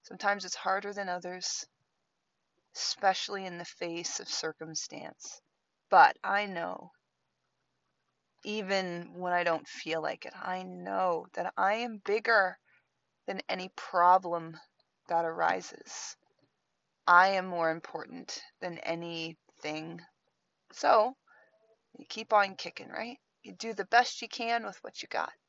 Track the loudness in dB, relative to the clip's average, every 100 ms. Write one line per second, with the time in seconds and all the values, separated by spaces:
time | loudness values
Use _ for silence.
0 | -16 -2 -2 0 -4 -4 0 0 -2 -6
1 | -6 -6 -6 -8 -6 -8 -10 _ _ _
2 | _ _ _ _ _ _ _ -8 -6 0
3 | 2 0 -4 -8 -8 -10 -12 -8 -6 -6
4 | -6 -8 -8 -6 -6 -8 -10 -10 -10 -12
5 | -14 -14 -18 -18 _ _ _ _ _ 10
6 | 10 8 -2 -2 -2 -6 -6 -8 -14 _
7 | _ _ _ _ _ _ _ _ _ _
8 | _ _ _ _ -8 -6 -2 -2 -2 -6
9 | -10 -6 0 2 2 0 -4 -12 -4 -2
10 | -2 -6 -10 -10 -6 -6 -8 -10 -4 0
11 | 0 0 -4 -6 -4 0 2 2 -4 -6
12 | -2 0 4 4 4 -2 _ _ _ _
13 | _ _ -10 -8 -6 -6 -6 -12 -2 4
14 | 8 6 4 -6 -6 -14 _ _ _ _
15 | -2 0 0 0 0 0 -6 -16 -16 -14
16 | -14 -16 _ _ _ _ _ _ _ _
17 | 6 8 8 4 -2 0 0 -2 -8 -12
18 | -12 -14 -12 -14 -16 _ -10 -8 -6 -6
19 | -6 -8 -8 -12 _ _ -8 -8 -10 -14
20 | -18 _ _ _ _ _ _ 0 6 6
21 | 6 0 _ -20 _ _ _ _ _ -20
22 | -12 -10 4 4 4 -2 -12 -12 -12 -8
23 | -8 -12 _ _ -20 -10 -8 -6 6 6
24 | 6 -4 -10 -6 -2 -2 -2 -12 -16 -14
25 | -6 -4 -4 -8